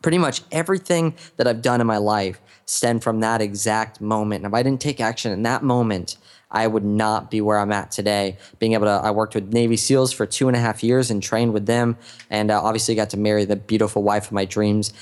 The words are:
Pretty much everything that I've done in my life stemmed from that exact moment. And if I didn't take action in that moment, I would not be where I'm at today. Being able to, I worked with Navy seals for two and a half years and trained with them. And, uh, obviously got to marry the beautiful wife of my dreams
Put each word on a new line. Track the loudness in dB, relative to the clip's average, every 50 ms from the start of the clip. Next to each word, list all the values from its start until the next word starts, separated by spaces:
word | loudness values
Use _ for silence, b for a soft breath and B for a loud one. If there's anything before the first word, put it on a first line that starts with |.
Pretty | -2 0 2 2
much | 2 0 -2 -4 -8 -6
everything | -4 -4 0 0 -2 -2 0 0 0 2 2 0 -2 B B B B
that | 0 0
I've | 0 0 0 0
done | 0 2 2
in | 2
my | 2 2 2
life | 2 2 2 2 0 -2 -6 -8 b b b b b
stemmed | -6 -4 -2 0 0 0 0 0
from | -2 -2 0
that | 0 0 0 0
exact | -2 -4 -4 -4 -2 -2 0 0 -2 -4 -8 -10
moment. | -4 -2 -2 -2 0 -2 -4 -4 -4
And | -2 -2
if | 0
I | 0
didn't | 0 0 -2
take | -2 -4 -4 -2
action | -2 -4 -4 -4 -4 -4
in | -4 -2 -2
that | -2 -2 0 0
moment, | 0 2 2 2 0 -2 -4 -6 -8 -12 b b b b b b b
I | -2 0 0
would | 2 0 0 0
not | 0 0 0 0 0 0 -2 -4 -4
be | -4 -2
where | 0 2 2 2
I'm | 2 0
at | -2 -2 -4 -6 -6
today. | -4 -2 0 0 0 0 -2 -4 B B B B -2
Being | 0 0 2
able | 2 2
to, | 2 2 2 0 0
I | 0
worked | 0 -2 -2 -2
with | -6 -4 0 0
Navy | 2 2 2 2
seals | 0 2 2 4 4 4 2 0
for | -2 -4
two | -4 -2 0 0 2
and | 2
a | 2
half | 0 0 -2 0 0
years | 2 2 4 2 2
and | -2 -4 -2
trained | -2 0 2 2 2 0
with | 0 0
them. | 2 2 2 2 0 0 -4 B B B B B B
And, | -4 -2 0 2
uh, | 2 2
obviously | 2 0 -2 -2 0 0 0
got | 0 0 -2
to | -2
marry | -2 0 2 2 2 2
the | 0 -2
beautiful | -4 -2 0 2 2 2 2 0 0 2
wife | 2 2 0 -2
of | -2 -4
my | -4 -2
dreams | -2 0 0 2 2 2 2 0 -4 B B